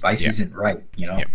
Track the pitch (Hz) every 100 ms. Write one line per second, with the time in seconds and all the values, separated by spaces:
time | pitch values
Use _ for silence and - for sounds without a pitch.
0 | 95 107 - - 92 98 104 - - -
1 | 87 95 -